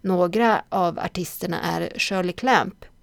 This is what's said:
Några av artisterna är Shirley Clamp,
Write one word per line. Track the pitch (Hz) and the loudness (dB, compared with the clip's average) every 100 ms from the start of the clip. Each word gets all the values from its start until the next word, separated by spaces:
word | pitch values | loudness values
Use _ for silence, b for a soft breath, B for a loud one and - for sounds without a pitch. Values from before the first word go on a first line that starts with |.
Några | 190 180 175 214 233 208 - | 0 2 2 4 2 2 0
av | 196 175 - | 0 0 -2
artisterna | 170 - 175 - 180 165 | -6 -6 -8 -6 -6 -4
är | 170 170 170 - | -2 -2 -4 -4
Shirley | - 190 180 | -2 0 -2
Clamp, | - 254 233 196 - - _ | -2 2 2 2 -4 -18 _